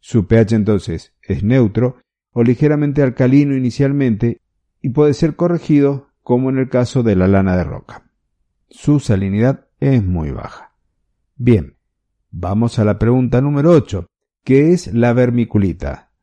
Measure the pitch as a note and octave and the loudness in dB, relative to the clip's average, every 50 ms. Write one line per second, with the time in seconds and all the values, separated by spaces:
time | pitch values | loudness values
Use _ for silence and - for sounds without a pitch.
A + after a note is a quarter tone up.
0 | _ - - A#2+ F#2 - A2+ A2+ A2+ G2 A#2 A2 G#2 G2+ G#2+ G2 - - E2 E2 | _ -2 -2 -2 0 2 2 2 2 2 0 -2 0 0 -2 -2 -2 -6 -10 -10
1 | - _ _ _ _ _ G2 D2 G2+ G#2 B2 C3+ B2 G#2 F#2+ A2 A#2+ B2 B2 _ | -12 _ _ _ _ _ -6 -4 -2 0 2 2 2 0 0 -2 -2 -2 -4 _
2 | _ _ _ _ _ _ _ A#2+ A#2 A#2+ B2+ - D3+ D3+ D3+ D3 D3+ C#3+ C#3 C#3+ | _ _ _ _ _ _ _ 0 0 0 2 2 2 0 0 0 -2 -2 0 0
3 | C#3+ C3 A#2 - C3+ B2+ B2+ C#3+ D3 C#3+ C#3 C3+ B2+ B2 A2+ - C#3+ C3+ C#3 C#3+ | -2 -2 0 0 0 2 4 4 2 2 0 -2 -2 -4 -2 -2 -2 -2 0 0
4 | C#3 B2+ A2+ G2+ A#2 A#2+ A2 _ _ _ _ _ _ _ _ _ _ C#3+ A#2 D3 | 0 0 -2 0 -2 -4 -4 _ _ _ _ _ _ _ _ _ _ -6 0 2
5 | D3+ D3+ C#3+ - - D#3+ D#3 - E3+ F3 F3 E3 - - D#3 C#3+ C#3+ C#3 C#3 C3+ | 2 2 2 0 -2 -2 -2 -2 -2 -2 -2 -4 -2 0 2 2 4 2 0 -2
6 | C#3 _ _ _ _ - B2 B2 C3 C3 C3+ C3 C3 B2+ - B2+ B2 - - C3+ | -10 _ _ _ _ -2 0 0 0 0 -2 -2 -4 -2 0 -2 -2 0 -2 -2
7 | A#2+ A2+ G2+ F#2 F2+ F#2 G2 G2 F#2+ F#2+ F#2 F#2 E2+ C#2 C#2 - - - - - | 0 0 2 2 2 2 2 2 2 2 0 -2 -2 -4 -8 -14 -16 -18 -20 -20
8 | _ _ _ _ _ _ _ _ _ _ _ _ _ _ _ - - - D3 D3 | _ _ _ _ _ _ _ _ _ _ _ _ _ _ _ -10 -2 0 0 0
9 | - - A2+ F#2+ G2 G2 F#2+ G#2 A2+ C3 C3+ - _ _ _ _ - C#3 C3+ B2 | 0 0 -2 -2 0 -2 -2 0 0 0 -2 -4 _ _ _ _ -2 0 0 0
10 | G#2 F2+ F2+ E2+ D#2 D2 C2+ - - - - - - _ _ _ _ _ _ _ | 0 0 -2 -4 -4 -6 -8 -10 -12 -14 -18 -20 -20 _ _ _ _ _ _ _
11 | _ _ _ _ _ _ _ _ A#2+ B2 A#2+ G2+ D2 B1+ _ _ _ _ _ _ | _ _ _ _ _ _ _ _ 0 2 2 2 0 -4 _ _ _ _ _ _
12 | _ _ _ _ _ _ - E2 F2 F2 F#2+ G#2+ A#2 A#2 - - A2 G#2 G#2 G2+ | _ _ _ _ _ _ -14 -10 -6 -4 -2 -2 -2 -2 -2 0 0 0 0 0
13 | - A2 B2 C3 B2+ A#2+ A#2 A#2+ C3+ C#3+ D3 C#3+ C#3+ E3 F3 D#3 - - - F#2+ | 0 0 0 0 0 0 0 0 0 0 -2 0 2 4 4 4 2 0 -8 -10
14 | F2 _ _ _ _ _ _ _ _ - B2+ C3+ D3 D#3+ F3 F3 - - - A#2 | -10 _ _ _ _ _ _ _ _ 0 2 4 4 4 2 0 -2 -4 -2 0
15 | A#2 A#2+ A#2 B2 B2+ B2 A#2+ A#2+ A#2 A2 - G#2+ G2 F#2+ E2 E2+ - C#2+ C#2 - | 2 2 2 2 2 2 2 0 -2 0 0 0 0 0 -2 -4 -8 -10 -10 -12
16 | _ _ _ _ | _ _ _ _